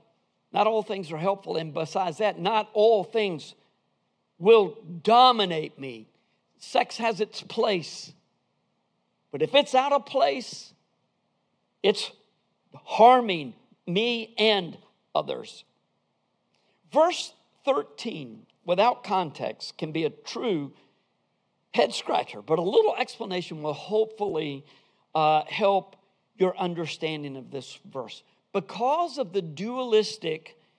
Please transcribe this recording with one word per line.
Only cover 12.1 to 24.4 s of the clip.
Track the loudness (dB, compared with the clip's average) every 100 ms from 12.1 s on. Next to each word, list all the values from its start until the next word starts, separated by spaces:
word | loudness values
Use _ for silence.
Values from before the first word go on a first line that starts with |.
| -14 _ _ _ _ _
harming | -20 -4 6 8 8 4 -4 -6 -14 _ _ -4
me | 0 0 -2 -6 0
and | 2 2 -2 -10 _ _ _ -4
others. | -2 -6 -10 -18 -20 _ _ _ _ _ _ _ _ _ _ _ _
Verse | 2 4 2 -8 -16 _ _ -2
thirteen, | 0 -2 -8 -10 -10 -12 -16 -20 _ -2
without | 2 2 2
context, | -2 -2 -2 -6 -8 -8 -14 -10
can | -6
be | -4
a | -4
true | -6 -12 -6 -4 -2 -6 -12 _ _ _ _ _ _ _ _ _
head | 0 0
scratcher, | -2 -4 -2 -4 -10
but | -2 0
a |
little | 2 2 2 0
explanation | -6 -8 -8 -6 -8 -8
will | -8
hopefully, | -8 -2 -2 -2 -4 -6 -4